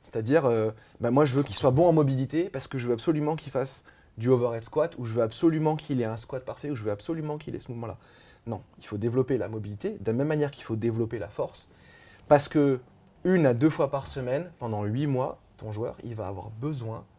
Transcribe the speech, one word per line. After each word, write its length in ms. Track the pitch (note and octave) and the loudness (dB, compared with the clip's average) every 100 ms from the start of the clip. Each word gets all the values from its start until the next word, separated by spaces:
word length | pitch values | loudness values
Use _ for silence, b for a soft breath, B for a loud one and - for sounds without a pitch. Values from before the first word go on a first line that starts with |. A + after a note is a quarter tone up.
C'est-à-dire, 420 | - A#2 A2+ D3+ C#3+ | -8 -6 2 4 4
euh, 260 | A2+ A2 A2 B B | 2 0 -4 B B
bah, 100 | A#2 | 2
moi 140 | B2+ D3+ | 4 4
je 80 | |
veux 100 | B2+ | 2
qu'il 120 | C#3+ G2 | -2 2
soit 160 | C#3+ | 2
bon 160 | B2+ F3 | 6 6
en 40 | |
mobilité 540 | D#3+ C#3+ C3+ C3+ D#3 F#3 | 6 4 2 -2 -2 -2
parce 220 | C#3 - | -6 -8
que 100 | C3+ | -6
je 100 | A#2+ | -2
veux 60 | |
absolument 420 | A#2 C#3+ D#3 D3+ D#3 | -2 0 0 0 -4
qu'il 160 | C#3 | -4
fasse 320 | C3 C3+ - b b b - | -6 -6 -8 b b b -4
du 120 | A#2 | 4
overhead 340 | C3 A#2+ A#2 | 4 4 -2
squat 320 | A2+ - B2+ - | -4 -2 -2 -2
ou 60 | A#2+ | -6
je 100 | A2 | 0
veux 80 | |
absolument 520 | A2+ - E3+ D#3 D#3 D#3 | 0 2 2 4 0 -2
qu'il 240 | - C3+ | -2 -2
ait 60 | A2+ | -2
un 120 | A2+ | -4
squat 280 | - C3 - | -8 -10 -10
parfait 240 | A#2 D3+ | -10 -8
ou 60 | C#3 | -4
je 80 | |
veux 80 | G#2+ | -4
absolument 460 | G#2 - E3 D3+ D3+ | -4 -4 -6 -4 -8
qu'il 180 | D3 B2+ | -8 -12
ait 40 | |
ce 100 | - | -10
mouvement-là. 280 | A#2+ A#2 E2+ b b b b - | -10 -10 -12 b b b b -8
Non, 140 | G#2+ - - | -8 -10 -20
il 80 | - | -10
faut 100 | G#2 | -4
développer 400 | A2+ A#2+ B2+ C3 | -2 0 0 0
la 100 | F#2+ | -2
mobilité 440 | A2 G#2 G2+ F#3+ | -6 -10 -8 -8
de 200 | A3 G2 | -6 -2
la 20 | |
même 140 | A2+ C#3+ | 0 0
manière 220 | D#3 D3 | 0 -2
qu'il 140 | C#3+ | -4
faut 120 | - A2+ | -6 -2
développer 440 | A2+ A2+ A2+ A#2 | -2 0 -2 -4
la 80 | F2+ | -10
force 400 | - C#3 - - B B B B B - | -6 -8 -8 -20 B B B B B 4
parce 200 | D3 C#3 | 4 6
que 300 | D#3 C#3+ C3 - _ _ _ | 2 4 2 -4 _ _ _
une 220 | F3+ F#3 D3 | 2 6 6
à 80 | |
deux 160 | A#2 D3+ | 6 4
fois 220 | D3+ D3 | 4 0
par 160 | C#3 - | -2 -6
semaine, 420 | - B2 C3+ F3 E3 | -8 -2 -2 -4 -10
pendant 260 | A#2+ G#2+ | -6 -4
huit 220 | G#2 A2+ D3 | -2 -2 0
mois, 320 | C3 C3+ - _ _ | 0 -2 -6 _ _
ton 140 | A2 | -10
joueur, 240 | G#2+ A#2 - | -6 -6 -8
il 120 | - A2 | -12 -8
va 100 | F#2+ | -8
avoir 240 | G2 G#2+ | -8 -12
besoin 540 | A2 C#3 D3+ A2+ A2 - | -8 -6 -6 -8 -10 -14